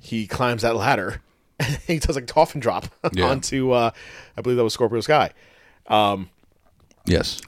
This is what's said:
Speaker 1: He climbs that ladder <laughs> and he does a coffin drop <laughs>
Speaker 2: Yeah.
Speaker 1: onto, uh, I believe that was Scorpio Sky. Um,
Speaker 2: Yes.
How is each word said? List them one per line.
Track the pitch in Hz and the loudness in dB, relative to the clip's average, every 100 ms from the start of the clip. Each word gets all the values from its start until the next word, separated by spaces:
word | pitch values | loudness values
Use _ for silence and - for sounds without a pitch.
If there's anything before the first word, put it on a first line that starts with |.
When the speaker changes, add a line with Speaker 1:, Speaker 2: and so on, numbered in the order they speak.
Speaker 1:
He | - 113 104 | -8 -6 -4
climbs | - 123 117 | -2 0 2
that | 117 113 | 0 2
ladder | 113 120 95 - _ _ | 2 0 -2 -8 _ _
<laughs> | _ - | _ -6
and | 131 143 - | -4 -4 -4
he | 165 | -2
does | - 139 | -2 -4
a | |
coffin | 123 - 160 147 | -2 2 2 0
drop | 120 90 - _ | -2 -2 -6 _
<laughs> | - | -4
Speaker 2:
Yeah. | 90 90 | 0 0
Speaker 1:
onto, | 135 - 135 131 | 0 -2 -2 2
uh, | 123 117 - - - - - | 2 2 -4 -18 -20 -18 -8
I | |
believe | 123 123 | -2 2
that | 113 | 0
was | |
Scorpio | - 117 113 | 2 0 0
Sky. | - 151 - - _ _ _ _ - | 2 2 2 -4 _ _ _ _ 0
Um, | 107 104 98 90 _ _ _ _ _ _ _ - | 2 4 0 -6 _ _ _ _ _ _ _ 0
Speaker 2:
Yes. | 85 - - | 0 0 -6